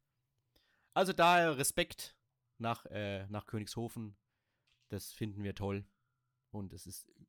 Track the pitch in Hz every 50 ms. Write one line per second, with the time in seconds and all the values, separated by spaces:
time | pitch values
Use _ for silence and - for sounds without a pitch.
0 | _ _ _ _ _ _ _ _ _ _ _ _ _ _ _ _ _ _ _ -
1 | 196 185 185 - 170 170 180 175 170 165 151 127 139 - - - 175 - - -
2 | - - - _ _ _ _ _ _ _ _ - 113 117 117 - - - - 104
3 | 104 101 101 95 98 98 104 104 - - - 110 107 - - - 117 117 - 120
4 | 113 104 101 - _ _ _ _ _ _ _ _ _ _ _ _ _ _ 107 98
5 | - - - - 113 107 98 104 101 101 95 - 98 101 98 101 101 - _ _
6 | _ _ _ _ _ _ _ _ _ _ - 107 98 90 - - - 92 98 -
7 | - - _ - -